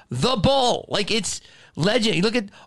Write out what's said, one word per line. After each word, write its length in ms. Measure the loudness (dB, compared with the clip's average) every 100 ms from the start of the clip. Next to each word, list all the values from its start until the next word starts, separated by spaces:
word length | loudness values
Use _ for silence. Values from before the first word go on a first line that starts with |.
| _
the 280 | -2 0 2
Bowl. 480 | 2 4 2 0 -2
Like, 240 | -4 -2
it's 300 | -2 -4 -10 -14 -20 -18 -2
legend. 400 | 0 2 2 0
You 60 |
look 140 | 0 -2
at 140 | -6 -16